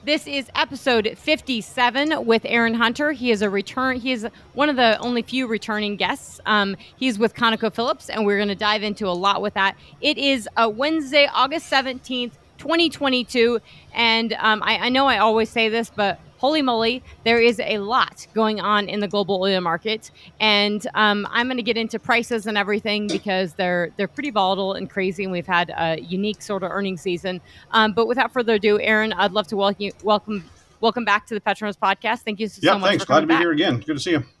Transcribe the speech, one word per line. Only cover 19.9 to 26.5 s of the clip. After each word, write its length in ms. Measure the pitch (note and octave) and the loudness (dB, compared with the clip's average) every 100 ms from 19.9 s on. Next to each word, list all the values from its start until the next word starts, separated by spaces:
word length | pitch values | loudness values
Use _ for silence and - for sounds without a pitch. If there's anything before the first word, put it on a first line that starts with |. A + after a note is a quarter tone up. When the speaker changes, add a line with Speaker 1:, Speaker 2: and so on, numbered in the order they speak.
| G#3+ - _ - _ | -6 -8 _ -20 _
Speaker 1:
And, 460 | G#3+ G3+ G#3 G#3 - | 2 4 2 -2 -4
um, 340 | - G#3+ G#3 G3+ | 2 2 2 -2
I'm 180 | A3+ B3 | -2 -2
gonna 120 | C4 | -2
get 160 | G#3+ A3+ | -2 -2
into 220 | A3 A3+ | -4 -6
prices 480 | - A#3 A#3 A#3 G#3 | 0 0 0 -4 -2
and 100 | G#3+ | -2
everything 520 | F#3 G#3 G#3+ G#3 G#3 | 0 -2 -2 -2 -2
because 440 | G#3 G#3+ F#3 F#3 | -4 -2 -2 -2
they're, 380 | - F3+ F3+ E3+ - | -2 -2 0 -2 -4
they're 100 | G3 | -6
pretty 220 | - D4 | -4 -4
volatile 420 | G#3+ F#3 F#3+ F#3+ | 0 0 0 -2
and 160 | F#3+ F#3+ | -6 -8
crazy, 340 | G3+ F#3+ D#3+ | -4 -4 -4
and 80 | F#3+ | -6
we've 140 | F3+ E3+ | -6 0
had 240 | F3 F3 - | 0 0 -4
a 240 | E3 D#3+ | -2 -4
unique 400 | E3 F#3 G#3 G#3 | -6 -4 -4 -6
sort 220 | - | -8